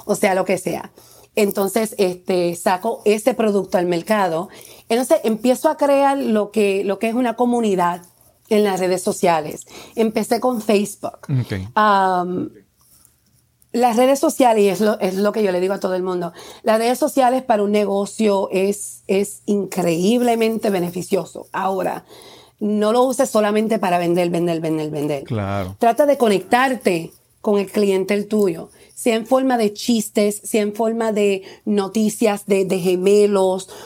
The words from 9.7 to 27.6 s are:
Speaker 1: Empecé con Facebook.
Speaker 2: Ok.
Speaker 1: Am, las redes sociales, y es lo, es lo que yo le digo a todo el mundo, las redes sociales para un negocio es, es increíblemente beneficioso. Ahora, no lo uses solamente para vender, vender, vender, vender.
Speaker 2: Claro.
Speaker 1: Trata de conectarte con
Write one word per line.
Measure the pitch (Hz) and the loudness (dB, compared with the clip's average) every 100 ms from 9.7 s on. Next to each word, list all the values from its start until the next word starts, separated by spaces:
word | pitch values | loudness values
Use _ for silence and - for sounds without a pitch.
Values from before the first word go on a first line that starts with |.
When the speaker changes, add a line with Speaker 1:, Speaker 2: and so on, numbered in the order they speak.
| - - | -20 -10
Speaker 1:
Empecé | - 220 220 208 226 | -2 0 0 -2 0
con | 254 240 | 0 -2
Facebook. | 214 208 202 - - - - 131 | 0 0 0 -6 -12 -10 -4 -2
Speaker 2:
Ok. | 113 98 95 214 | -2 -6 -4 0
Speaker 1:
Am, | 214 196 190 180 180 185 - - _ _ _ _ _ _ _ _ _ _ _ | 4 4 4 0 -2 -4 -6 -12 _ _ _ _ _ _ _ _ _ _ _
las | 233 247 220 | 0 2 4
redes | 254 277 | 4 4
sociales, | 320 - 247 226 | 2 4 4 4
y | 202 | 2
es | 180 | 2
lo, | 214 214 | 0 0
es | 190 | -2
lo | 185 208 | 0 0
que | 220 | 0
yo | 202 | 0
le | 180 | 0
digo | 185 | -2
a | 196 | -2
todo | 190 | -4
el | 185 | -4
mundo, | 185 180 170 - - - | -4 -4 -6 -10 -20 -8
las | 233 220 | 0 2
redes | 233 247 | 2 0
sociales | 302 - 247 262 | 0 2 2 2
para | 254 214 | 0 0
un | 202 | 2
negocio | 208 202 196 196 - 214 196 202 | 0 0 -2 -4 -2 0 0 0
es, | 160 196 202 - - - | 0 0 -2 -8 -14 -2
es | 196 202 - - | -2 -2 -6 -4
increíblemente | 202 190 - 175 165 185 240 240 226 220 220 220 | -2 -2 -2 -2 0 2 2 2 0 0 0 -2
beneficioso. | 190 175 180 - 190 165 - - | -2 -4 -6 -4 -4 -4 -14 -12
Ahora, | 170 190 190 175 - - - - - - - | -6 -4 -4 -4 -6 -12 -20 -20 -20 -20 -8
no | 208 208 214 | -4 0 2
lo | 240 | 2
uses | 262 254 262 | 2 2 0
solamente | 220 208 214 220 220 | 2 2 0 0 -2
para | 185 175 | 0 0
vender, | 170 175 175 | 0 0 0
vender, | 170 170 165 | 0 -2 -2
vender, | 160 156 151 | -2 -4 -4
vender. | 151 147 143 | -4 -4 -6
Speaker 2:
Claro. | - 113 98 101 92 101 | -4 -4 -4 -4 -6 0
Speaker 1:
Trata | 233 233 294 | 0 2 2
de | 277 | 4
conectarte | 226 190 185 240 262 254 214 170 165 - _ _ | 2 0 0 0 0 0 -2 -2 -6 -16 _ _
con | - 202 | -2 -2